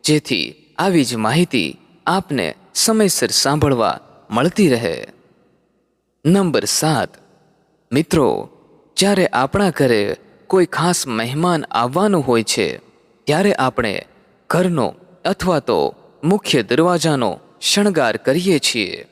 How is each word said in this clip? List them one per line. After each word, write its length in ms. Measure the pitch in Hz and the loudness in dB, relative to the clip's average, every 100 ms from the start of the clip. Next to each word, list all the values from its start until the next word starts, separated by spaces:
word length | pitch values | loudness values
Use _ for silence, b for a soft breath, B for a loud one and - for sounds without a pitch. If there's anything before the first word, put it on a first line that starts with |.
જેથી 520 | - 151 - 110 62 - _ - | 2 0 0 -4 -4 -10 _ -4
આવી 280 | 185 175 120 | 2 2 2
જ 100 | 120 | 0
માહિતી 600 | 110 147 175 127 73 - _ _ - | 0 0 0 0 -4 -8 _ _ -2
આપને 480 | 185 - 139 82 - _ - | -2 -2 -4 -4 -8 _ -4
સમયસર 520 | - 220 202 - - | 0 2 2 0 -2
સાંભળવા 720 | - 135 151 147 123 104 - - - _ | 0 0 2 2 2 0 -2 -12 -20 _
મળતી 380 | 110 160 196 180 | 0 0 2 2
રહે. 380 | 120 104 73 52 _ _ _ _ _ _ _ _ _ _ _ 147 | 2 0 -6 -10 _ _ _ _ _ _ _ _ _ _ _ 0
નંબર 400 | 196 180 123 98 | 2 2 -2 -2
સાત, 440 | - 156 139 87 - _ _ _ _ _ _ _ | -2 0 -2 -4 -10 _ _ _ _ _ _ _
મિત્રો, 580 | 131 165 170 120 50 - _ _ _ _ - | -2 0 2 2 0 -8 _ _ _ _ -2
જ્યારે 280 | 196 196 180 | 0 2 0
આપણા 420 | 120 135 196 196 | 0 -2 0 -2
ઘરે 480 | - 135 113 101 - - _ _ | 0 2 2 0 -6 -12 _ _
કોઈ 180 | 190 170 | 0 0
ખાસ 420 | - 170 175 139 | 0 0 0 -4
મહેમાન 560 | 110 117 139 180 165 | -6 -4 -2 0 0
આવવાનું 580 | - - 120 151 208 185 | -2 -2 -2 0 2 0
હોય 220 | 131 117 | 2 0
છે 380 | 107 - 85 58 - _ _ _ | 0 -2 -2 -4 -16 _ _ _
ત્યારે 300 | - 156 202 | -2 0 0
આપણે 520 | - 127 - 117 95 - _ _ _ _ | 0 -2 -2 -4 -6 -10 _ _ _ _
ઘરનો 440 | 165 180 160 101 - - - - | -2 0 0 -2 -6 -20 -8 -6
અથવા 340 | 196 185 160 | -2 -2 -2
તો 360 | - 92 69 - - _ | 0 0 0 -4 -20 _
મુખ્ય 400 | 156 202 - 147 | -2 -2 0 -2
દરવાજાનો 760 | 104 127 170 170 160 139 110 82 _ _ | 0 2 2 0 0 0 -2 -6 _ _
શણગાર 560 | - 202 202 165 120 113 | -2 0 2 2 0 0
કરીએ 420 | - 151 180 156 | -2 0 0 0
છીએ 460 | - 120 90 - - | 0 -2 -4 -8 -16